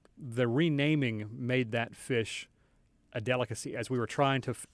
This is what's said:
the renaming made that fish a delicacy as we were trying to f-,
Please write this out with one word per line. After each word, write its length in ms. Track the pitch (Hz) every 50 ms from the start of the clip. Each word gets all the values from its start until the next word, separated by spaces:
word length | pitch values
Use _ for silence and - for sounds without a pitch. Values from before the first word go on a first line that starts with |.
| _ - _ -
the 300 | - 123 113 123 127 117
renaming 840 | 117 139 170 170 147 139 143 151 156 151 139 120 110 107 107 107
made 400 | 113 135 127 120 127 131 123 110 113
that 220 | 117 117 113 -
fish 540 | - - - 131 117 110 - - - - - _ _ _ _ _ _ _ _ _ _ _ _ -
a 80 | 123
delicacy 540 | 107 123 127 127 123 - 117 - - 143 -
as 160 | 123 113 -
we 80 | 131 123
were 80 | 117 110
trying 340 | - - 143 135 135 131
to 100 | - -
f-, 140 | 117 - - -